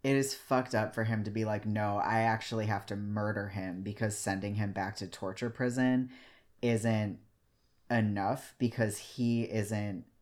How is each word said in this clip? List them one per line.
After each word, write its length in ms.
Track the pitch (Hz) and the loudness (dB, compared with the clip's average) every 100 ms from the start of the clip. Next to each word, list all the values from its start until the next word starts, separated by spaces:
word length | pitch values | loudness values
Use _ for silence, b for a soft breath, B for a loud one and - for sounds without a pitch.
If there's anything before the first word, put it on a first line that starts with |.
it 140 | 135 139 | 4 2
is 160 | 135 | 2
fucked 420 | - - 127 127 | -4 0 0 2
up 200 | 110 107 | 0 0
for 100 | - | 0
him 180 | 110 110 | 0 0
to 60 | 104 | 0
be 140 | 107 | 0
like, 220 | 107 104 107 | 0 0 0
"No, 320 | 107 104 101 | 0 0 0
I 220 | 78 113 | 2 4
actually 440 | 113 110 - 113 | 4 2 -2 -2
have 220 | 107 101 - | 0 -2 -2
to 100 | 101 | -6
murder 520 | 104 104 104 104 101 | -2 0 0 0 -4
him 340 | 101 92 90 | -4 -6 -6
because 340 | 98 104 110 104 | -6 -2 -2 0
sending 380 | - 98 104 | -2 -2 -2
him 180 | 104 101 | 0 0
back 240 | 98 98 - | -2 -4 -4
to 100 | 95 | -10
torture 440 | - 95 98 120 | -6 -8 -4 -6
prison 580 | 110 123 123 127 127 127 B B B B _ | -2 -2 2 4 4 0 B B B B _
isn't 560 | 120 113 113 110 104 90 - _ _ _ _ _ _ | 0 2 2 2 0 -4 -16 _ _ _ _ _ _
enough 640 | 120 107 101 98 254 - - | 2 2 2 0 0 -6 -2
because 380 | 120 117 107 101 | -2 2 0 0
he 460 | - - 117 117 | -10 -2 0 2
isn't 640 | 113 107 104 110 104 92 - _ | 0 -2 0 -2 -2 -6 -12 _